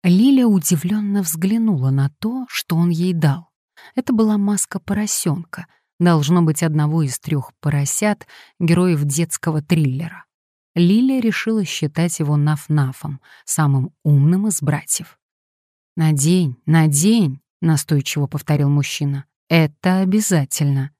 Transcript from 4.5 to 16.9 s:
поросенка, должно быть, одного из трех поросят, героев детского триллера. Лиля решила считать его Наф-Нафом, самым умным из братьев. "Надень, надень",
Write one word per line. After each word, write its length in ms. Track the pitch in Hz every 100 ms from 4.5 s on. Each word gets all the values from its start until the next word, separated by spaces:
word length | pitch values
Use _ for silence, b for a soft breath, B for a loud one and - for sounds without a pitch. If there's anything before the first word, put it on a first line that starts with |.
| 202 - 190
поросенка, 880 | - 202 214 - 175 147 165 - 175 _ _ _
должно 440 | 175 160 143 175
быть, 180 | 160 151
одного 400 | 165 156 147 160
из 180 | 143 -
трех 320 | - 147 - _
поросят, 680 | 147 143 139 - 214 202 - B B _
героев 440 | 170 175 180 156
детского 580 | 147 143 165 - - 156
триллера. 600 | 151 165 143 131 165 - - _ _ _ _
Лиля 440 | 170 175 214 262 262
решила 460 | 226 - 220 220
считать 540 | 185 - 151 160 170 -
его 180 | 147 147
Наф-Нафом, 800 | 147 151 - 151 135 - 147 139 b b
самым 480 | - - 147 135 131 _
умным 440 | - 143 147 185 214
из 140 | -
братьев. 560 | 143 151 - - - _ _ _ _ _ _ _ _ -
"Надень, 600 | 160 147 147 185 156 123 -
надень", 720 | 165 156